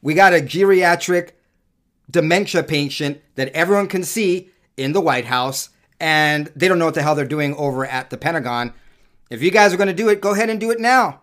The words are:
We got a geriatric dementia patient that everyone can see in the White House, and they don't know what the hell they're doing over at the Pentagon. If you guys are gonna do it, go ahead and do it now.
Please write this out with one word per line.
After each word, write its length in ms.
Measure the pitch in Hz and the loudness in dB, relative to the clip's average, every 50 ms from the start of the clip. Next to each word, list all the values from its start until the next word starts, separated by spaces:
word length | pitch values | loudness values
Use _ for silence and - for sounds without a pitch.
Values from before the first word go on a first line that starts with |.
We 140 | - 139 156 | -4 0 4
got 180 | 170 196 190 | 6 6 6
a 60 | 180 165 | 6 4
geriatric 920 | 139 - - 170 196 196 196 185 180 170 175 170 - - 180 175 175 - _ _ _ _ _ _ _ _ _ _ _ _ _ _ _ - | 0 0 0 2 4 4 4 4 4 2 2 2 0 -2 -2 -2 -2 -4 _ _ _ _ _ _ _ _ _ _ _ _ _ _ _ -2
dementia 520 | - 175 156 156 170 190 202 - - 175 | 0 0 2 2 2 0 0 0 -2 -4
patient 580 | 160 - 156 147 143 139 139 - 151 143 147 143 _ _ _ | -2 0 -2 -2 -2 -4 -4 -4 -6 -6 -6 -8 _ _ _
that 160 | - 131 131 | -6 -6 -4
everyone 380 | - 156 170 180 202 202 196 190 | -2 -2 0 2 2 0 0 -2
can 140 | 196 185 | -4 -4
see 480 | - - - 226 220 185 175 185 180 _ _ _ _ _ _ | -4 -4 -4 -2 0 0 0 -2 -4 _ _ _ _ _ _
in 160 | - 135 135 | -6 -6 -2
the 80 | 151 196 | -2 0
White 260 | 170 160 131 123 117 | 0 0 0 -2 -2
House, 420 | 117 127 127 127 135 135 - - - _ _ _ _ _ _ | -2 -2 -2 -2 -2 -4 -8 -10 -12 _ _ _ _ _ _
and 500 | 165 160 156 151 151 151 151 147 147 151 - | -2 0 2 2 2 2 0 -2 -4 -8 -4
they 120 | 139 170 185 | -2 0 0
don't 100 | 185 170 | 2 2
know 80 | 165 | 0
what 80 | 160 156 | 0 0
the 80 | 165 | -2
hell 120 | 143 151 156 | 0 0 0
they're 120 | 147 143 | 0 -2
doing 280 | 123 147 151 147 143 147 | -4 -4 -4 -2 -4 -4
over 280 | 147 147 143 135 131 131 | -4 -4 -4 -4 -4 -6
at 240 | 131 127 127 135 - | -4 -6 -8 -8 -8
the 80 | - | -14
Pentagon. 560 | 113 - 160 170 160 120 123 120 120 120 120 - - _ - _ _ _ _ _ _ _ _ | -6 -6 -4 -4 -4 -4 -4 -4 -4 -6 -6 -10 -16 _ -20 _ _ _ _ _ _ _ _
If 140 | 120 113 | -10 -2
you 80 | 139 185 | -2 2
guys 240 | 185 214 208 202 180 | 4 4 4 4 4
are 20 | |
gonna 160 | 180 202 196 | 2 0 -2
do 160 | 185 165 220 220 | 0 0 0 0
it, 120 | 208 202 | 0 0
go 120 | 202 202 | 0 -2
ahead 160 | 202 196 226 220 | 0 0 -2 -2
and 100 | 220 208 | -2 -4
do 120 | 220 226 | -2 -4
it 100 | 233 233 | -4 -2
now. 420 | 226 240 254 262 233 170 135 - | 0 2 2 4 2 0 -4 -10